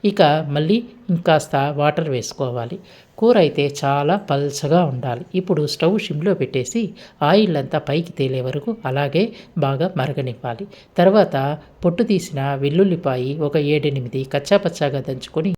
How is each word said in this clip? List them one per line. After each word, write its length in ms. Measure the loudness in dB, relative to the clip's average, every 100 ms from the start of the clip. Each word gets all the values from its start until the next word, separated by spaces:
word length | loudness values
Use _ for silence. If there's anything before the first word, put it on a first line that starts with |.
| 0
ఇక 120 | 4 4 4 0 -2
మళ్ళీ 220 | 2 0 0 -16 -2
ఇంకాస్త 420 | -2 4 2 2 -2 -2 0
వాటర్ 300 | 0 0 -2
వేసుకోవాలి. 640 | -4 -6 -6 -4 -4 -8 -10 -14 -20 _ 0
కూర 160 | 4 6
అయితే 200 | 4 2 -2 0
చాలా 340 | 0 0 2 0 0
పల్చగా 500 | -2 -2 -4 2 4 2
ఉండాలి. 300 | -2 -4 -6 -4 -6
ఇప్పుడు 220 | 0 0 0
స్టవ్ 200 | 0 0 0 -2
సిమ్లో 260 | -2 0 0
పెట్టేసి 400 | -2 -4 -4 -4 -4 -8 -20 _ 4
ఆయిల్ 280 | 4 4 0
అంతా 180 | -2 -4 -2
పైకి 240 | -2 -4 -4
తేలే 220 | -2 -2 -4
వరకు 240 | -4 -6 -6 -4
అలాగే 340 | -2 0 0 0 -4 -10 -2
బాగా 220 | 0 0 -2 -2
మరగనివ్వాలి. 680 | -4 -4 -6 -6 -8 -8 -10 -16 _ 4
తర్వాత 380 | 6 6 4 2 -2 -4 -10 -2
పొట్టు 200 | -2 0 0
తీసిన 300 | 0 -2 -4 -4 0
వెల్లుల్లిపాయి 640 | 0 2 2 2 0 -2 -2 -2 0
ఒక 100 | 0 2
ఏడెనిమిది 480 | 2 0 -2 -4 -6 -4
కచ్చాపచ్చాగా 680 | -4 2 2 2 -2 -2 -2 -6
దంచుకొని 440 | -8 -6 -4 -2